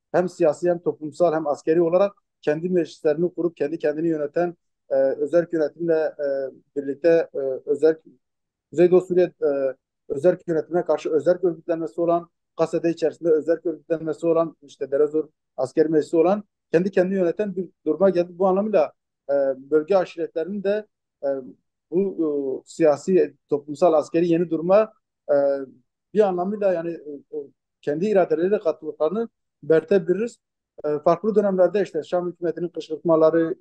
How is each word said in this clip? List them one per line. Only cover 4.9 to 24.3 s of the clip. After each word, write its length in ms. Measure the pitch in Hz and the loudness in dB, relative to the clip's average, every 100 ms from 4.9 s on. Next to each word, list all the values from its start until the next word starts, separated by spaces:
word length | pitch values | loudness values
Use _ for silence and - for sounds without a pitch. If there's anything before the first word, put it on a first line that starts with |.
| 135 | 0
özerk 580 | 135 139 143 170 165 | 0 0 0 0 2
yönetimle, 400 | 165 143 160 170 | 0 -2 -2 -2
e, 340 | 160 151 - 143 135 131 - _ 143 | 0 -2 -4 -4 -4 -6 -10 _ -8
birlikte, 540 | 139 143 170 165 - | -6 0 4 4 2
e, 60 | 139 135 131 - | -4 -6 -4 -4
özerk, 360 | 135 156 160 _ _ _ _ _ _ _ | 2 2 2 _ _ _ _ _ _ _
Kuzeydoğu 320 | 143 175 180 | 2 4 4
Suriye, 240 | 180 180 175 | 4 2 0
e, 500 | - 156 139 135 - _ _ - | 0 -2 0 -2 -6 _ _ -10
özerk 380 | 139 175 175 - | 0 2 2 -2
yönetimine 380 | 160 151 175 160 | -4 -2 -2 -2
karşı 240 | 151 156 | -2 0
özerk 340 | 156 147 175 | 0 2 0
örgütlenmesi 580 | 180 165 175 165 156 170 | 0 -2 -6 -6 -6 -4
olan, 280 | 170 170 170 _ _ - | 0 -2 -4 _ _ -4
Kasede 320 | 160 165 165 | -2 -2 -2
içerisinde 400 | 160 156 151 165 | -2 -4 -2 0
özerk 360 | 156 147 170 175 | 0 0 -2 -4
örgütlenmesi 640 | 151 - 160 160 151 170 | -8 -6 -6 -6 -4 0
olan, 280 | 165 165 - | 0 -2 -6
işte 300 | 143 - 135 | -20 -12 -4
Derezor 380 | 143 147 156 135 _ _ - | 0 0 0 -4 _ _ -8
Askeri 320 | 131 165 156 | -2 0 2
Meclisi 280 | 156 143 165 | 2 2 2
olan, 260 | 170 208 - _ _ | 2 0 -6 _ _
kendi 200 | 160 196 | -2 0
kendini 240 | 196 185 196 | 0 0 0
yöneten 400 | 170 165 208 180 | -2 -2 -6 -6
bir 140 | 170 _ 156 | -10 _ -4
duruma 240 | 156 196 | 2 2
geldi. 300 | 175 175 175 | 2 -2 0
Bu 80 | 190 | 0
anlamıyla, 440 | 190 214 190 139 _ _ _ - | 0 0 0 0 _ _ _ -4
e, 40 | 139 135 131 | -2 0 -4
bölge 380 | 139 156 151 190 | 0 0 2 0
aşiretlerinin 680 | 170 170 156 160 165 202 | 0 -6 -8 -6 -6 -6
de, 220 | 196 208 208 _ _ _ | -4 -4 -6 _ _ _
e, 40 | 139 135 131 - _ _ - | -6 -6 -8 -18 _ _ -6
bu, 720 | 170 196 165 156 143 135 127 - | -2 -2 -2 -2 -2 -4 -8 -8
e, 40 | |
siyasi, 640 | - 156 139 - 180 147 - - | 0 2 2 2 2 2 -4 -6
toplumsal, 440 | 143 151 143 175 | -6 -6 0 2
askeri 340 | 156 135 165 | 2 0 0
yeni 220 | 175 | 0